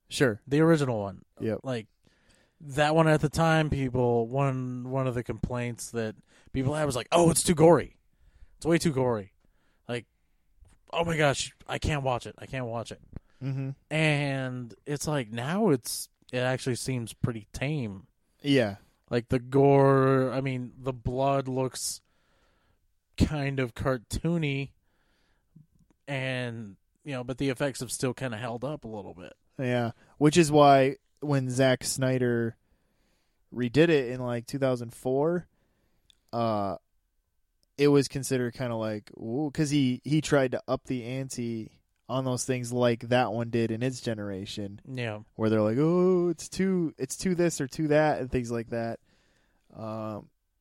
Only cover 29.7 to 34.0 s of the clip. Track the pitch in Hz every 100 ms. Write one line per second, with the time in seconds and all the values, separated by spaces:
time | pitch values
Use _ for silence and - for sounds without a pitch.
29.7 | 123 117 - _ - 147 160 151 147 143
30.7 | 139 135 - _ - 147 139 127 123 131
31.7 | 127 - - 131 127 123 117 113 - _
32.7 | _ _ _ _ _ _ _ _ 113 123
33.7 | 131 170 151